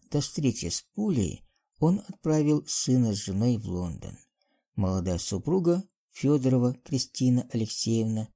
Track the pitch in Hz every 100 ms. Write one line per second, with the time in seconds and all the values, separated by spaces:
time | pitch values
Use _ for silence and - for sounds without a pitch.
0 | _ 147 - - 139 104 85 - - -
1 | 208 143 95 - - _ _ - 156 190
2 | - - 160 156 151 151 - - - 127
3 | 117 104 101 95 117 113 104 90 90 -
4 | - - _ _ _ _ _ - 92 95
5 | 90 90 - 95 147 185 170 180 190 _
6 | _ - 135 147 127 127 123 127 - 131
7 | - - 127 123 - 117 110 - - 113
8 | 110 110 110